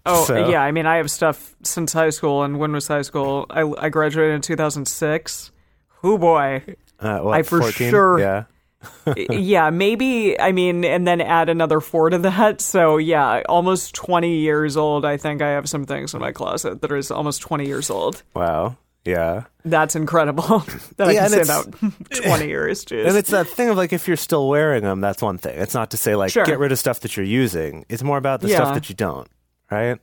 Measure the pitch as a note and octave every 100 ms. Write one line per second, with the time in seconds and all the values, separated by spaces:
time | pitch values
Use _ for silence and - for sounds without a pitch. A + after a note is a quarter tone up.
0 | - F3 F#3 A#2 G#2+ E3 C#3 D#3+ D#3+ E3
1 | D#3 - D#3+ D3 - _ - - D#3+ D#3+
2 | D#3+ D#3 D#3 C#3+ C#3+ C#3+ D3+ D3 - D3
3 | C#3 D3 C#3 C#3 - D#3 D#3 - D#3 D#3
4 | D3+ D#3+ D#3 D3+ C#3 D#3 D#3 C#3+ C3+ -
5 | D3+ D#3+ - - - _ _ _ _ _
6 | F3 G#3+ E3+ D#3+ C#3 C3+ - - _ _
7 | G#2+ G2+ F#2+ D#3 D#3 E3+ A#2 - A#2+ G#3
8 | F#3+ F3 G2 G2 G#2+ _ _ _ - -
9 | - C3 - G3 F#3+ F#3+ D#3 E3+ G3+ A3+
10 | C4 A#3+ G#3 - F3+ F#3 F3+ F3 E3+ F3
11 | F3 E3+ D3 E3 E3 E3 D#3+ D3+ - E3
12 | D#3+ F3+ F#3 F#3 G#3+ - - F#3+ D#3+ D#3
13 | D#3+ D#3 C3 A#2 - F3 F3+ F#3 - -
14 | - F3 E3+ D#3+ D#3 D3+ D3+ D3 D3+ D3
15 | D3 C#3+ D#3 D3 D3 C#3+ C#3+ D3 C3+ C#3
16 | C#3 B2+ B2+ - F#2 - - F2+ - C#3+
17 | C#3 C#3+ D3 C#3 - D3 C#3 C#3 - F#2+
18 | E2+ - - - E2+ D#2+ G2+ B2+ _ _
19 | F2+ F2 E2 G2 - _ D#3+ D#3+ D#3 D#3+
20 | D#3 E3+ D3+ C#3+ E3+ A3 - - - -
21 | F#3+ G#3 G3 G#3 D#3 D3+ - - G#3+ -
22 | - C4 G3 D#3+ D3+ C#3+ D3 G3+ - A#3
23 | E3 G3+ F#3+ G3 E3 - A#3+ F#3+ F3 F3+
24 | - D#3+ - D#3 C3+ D3 D#3 B2+ G2+ F#2+
25 | G2+ F#2+ A2 F#2 - C2+ G2 B2 A2 A#2
26 | A2+ G#2 F#2+ A3+ E3+ C#3 C#3+ C3 C3 A#2+
27 | A#2+ - G2 A#2+ B2 E2+ D#2 D2+ - A2+
28 | C#3 C#3+ C3+ C3+ G3 F3+ C#3+ C#3+ D3 F#2+
29 | F#2+ C2+ - _ _ _ - G#2 A#2+ A#2+